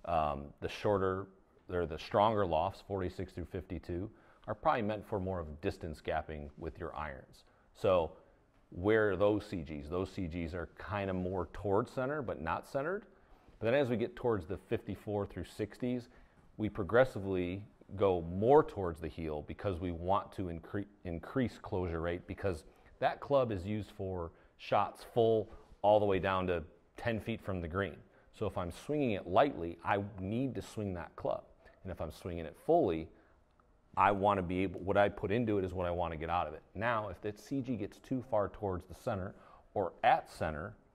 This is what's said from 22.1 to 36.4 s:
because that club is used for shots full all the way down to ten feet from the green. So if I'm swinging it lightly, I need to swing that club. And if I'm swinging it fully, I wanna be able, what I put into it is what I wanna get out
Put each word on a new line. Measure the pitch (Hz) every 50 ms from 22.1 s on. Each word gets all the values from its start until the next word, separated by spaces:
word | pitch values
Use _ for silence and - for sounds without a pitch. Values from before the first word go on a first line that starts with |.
| 87 90 -
because | - 92 - - 101 87 78 - - - - - - - _
that | 127 147 - -
club | - - 143 135 127 117
is | 107 92 85
used | 98 107 107 98 - -
for | - 98 95 92 90 85 82 - - - - _
shots | _ - - 120 107 101 - - - - - -
full | 123 113 113 113 110 101 - - - - - - _
all | - 101 107 107
the | 104
way | 101 95 92
down | 85 95 95 95 92
to | 90 87 85 78 - - _ _ _ _
ten | - - 120 113 104
feet | - - 113 104
from | - - 95 90
the | 82
green. | 82 80 95 101 85 71 - - - _ - _ _ _
So | - 110
if | 95 -
I'm | 101 90 87
swinging | - - - - 147 151 143 123
it | 104 90 -
lightly, | 87 90 110 139 147 - - 85 85 85 - -
I | 101 104 101 101 104 113 92
need | 95 95 110 120 139 135 110
to | 98
swing | 92 - - 113 104 98 90
that | 85 80 - -
club. | - - - - - - - - _ - - - _ -
And | 95
if | 87 -
I'm | 87 80
swinging | - - - 95 85 85 82
it | 73 - - -
fully, | - 160 175 143 98 82 80 80 - - - - _ _ _ _ _ _ _ _ _ _ _ _ _ -
I | - 95 98
wanna | 107 98 95 104 101 98
be | 90 85 92 92 95
able, | 92 92 -
what | 90 92 98
I | 98 101
put | 104 - - - 95
into | 98 120 123 107 104
it | 101 92
is | 90 87
what | 92 90
I | 87
wanna | 87 87 87 82 82
get | 78 78 82
out | 85 90